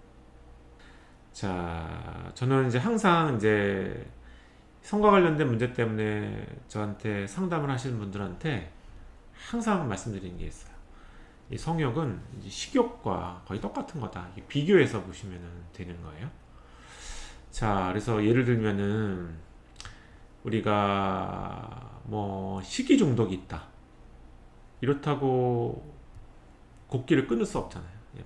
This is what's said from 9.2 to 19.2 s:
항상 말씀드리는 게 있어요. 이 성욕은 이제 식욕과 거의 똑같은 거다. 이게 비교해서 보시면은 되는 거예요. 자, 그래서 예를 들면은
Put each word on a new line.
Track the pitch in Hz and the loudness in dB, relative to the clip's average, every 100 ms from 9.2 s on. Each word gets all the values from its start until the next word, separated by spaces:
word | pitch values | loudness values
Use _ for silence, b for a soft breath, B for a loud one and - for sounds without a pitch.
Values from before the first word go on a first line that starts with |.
| - | -20
항상 | - - 233 220 185 135 | -18 -6 -2 0 0 0
말씀드리는 | 92 117 98 92 87 | -4 -6 -8 -8 -8
게 | 78 | -8
있어요. | - - - - B B B B B - | -10 -16 -18 -20 B B B B B -10
이 | 117 | -6
성욕은 | 160 165 139 139 143 87 - - | -2 0 0 0 -2 -4 -10 -12
이제 | 95 | -12
식욕과 | - - 254 240 - 107 87 87 90 - | -10 2 4 2 0 -2 -2 -4 -10 -8
거의 | 98 | -6
똑같은 | 202 285 277 156 | -4 -6 -8 -8
거다. | 117 90 90 | -8 -8 -12
이게 | - - | -14 -4
비교해서 | 143 151 185 117 110 | 0 6 8 8 2
보시면은 | 90 82 104 87 85 87 85 | -6 -10 -10 -10 -12 -14 -14
되는 | - 90 82 | -12 -10 -10
거예요. | 80 76 143 - - B B B B B B B B B - | -12 -10 -12 -12 -20 B B B B B B B B B -10
자, | - 113 98 92 | -2 2 2 2
그래서 | 101 104 107 | 0 0 2
예를 | 107 123 | 6 6
들면은 | 120 113 107 101 101 110 104 92 | 4 4 2 2 0 0 0 -4